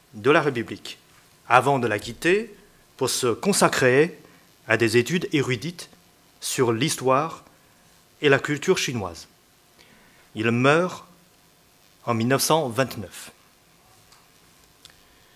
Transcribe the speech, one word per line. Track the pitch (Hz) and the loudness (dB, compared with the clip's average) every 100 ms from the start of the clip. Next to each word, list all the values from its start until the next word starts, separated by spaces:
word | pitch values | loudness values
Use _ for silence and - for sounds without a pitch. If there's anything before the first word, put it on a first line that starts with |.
| _ 110 | _ -4
de | 117 | 2
la | 165 | 4
République, | 143 120 98 104 - - _ _ _ _ - | 2 -4 -8 -10 -14 -20 _ _ _ _ 4
avant | 123 131 139 | 4 4 0
de | 117 | 0
la | 104 | -2
quitter | 117 117 165 202 226 - - _ _ - | -6 -4 0 0 -2 -16 -20 _ _ -6
pour | 127 | -4
se | - 123 | -2 -2
consacrer | 107 196 - 170 - 127 131 170 - - - _ _ - | 0 0 2 2 4 4 4 2 -2 -20 -20 _ _ -2
à | 110 | 2
des | 113 117 | 4 2
études | 120 175 - | 2 -2 -2
érudites | 151 123 120 147 180 - - _ _ _ _ | -2 -2 -4 -8 -12 -20 -20 _ _ _ _
sur | - - 120 | -8 -2 0
l'histoire | 113 143 - 131 135 160 - - _ _ _ _ _ _ - | 0 -2 -2 0 0 -2 -10 -20 _ _ _ _ _ _ -2
et | 147 | 2
la | 135 | 2
culture | - 147 - 180 | 2 -4 -2 -2
chinoise. | - 120 92 85 - _ _ _ _ _ - _ _ _ _ | -2 -6 -8 -12 -20 _ _ _ _ _ -20 _ _ _ _
Il | 107 113 | -4 0
meurt | 120 131 160 180 - - _ _ _ _ _ _ _ _ _ - | 2 2 2 0 -6 -18 _ _ _ _ _ _ _ _ _ -4
en | 113 | -2
mille | 117 | 0
neuf | 131 | 0
cent | - 160 135 | 2 0 0
vingt-neuf. | 113 123 - 92 - - _ _ _ _ _ _ _ _ - _ _ _ _ _ _ - _ _ _ _ | -2 -4 -4 -14 -14 -20 _ _ _ _ _ _ _ _ -20 _ _ _ _ _ _ -20 _ _ _ _